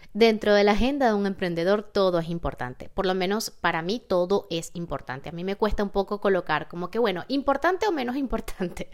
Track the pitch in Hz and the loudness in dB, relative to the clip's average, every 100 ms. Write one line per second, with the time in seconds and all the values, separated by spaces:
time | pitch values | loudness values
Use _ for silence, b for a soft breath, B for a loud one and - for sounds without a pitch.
0 | B 208 226 214 208 208 208 208 240 285 | B 4 6 6 4 6 6 6 4 2
1 | 247 208 202 196 185 165 175 214 208 202 | 2 2 0 -2 -2 0 2 2 0 2
2 | 190 175 165 170 139 135 123 127 - - | 4 2 0 -4 -6 -6 -8 -10 -8 -2
3 | 190 185 185 214 - - 175 170 170 240 | 0 0 0 -2 -4 -2 0 0 -2 -4
4 | - 180 180 196 - 165 - 175 170 139 | 0 0 2 0 -2 -6 -6 -10 -8 -8
5 | - 131 143 165 185 202 214 - 202 196 | -8 -10 -10 -8 -6 -2 0 0 0 0
6 | 190 202 208 185 175 151 156 170 175 220 | -2 -2 0 0 0 -2 -2 -8 -6 0
7 | 233 180 - 277 277 277 330 370 427 320 | 0 -2 -4 -2 0 0 0 0 0 -2
8 | 240 262 269 220 - - 180 - - | -2 -4 -2 -4 -4 -6 -6 -6 -12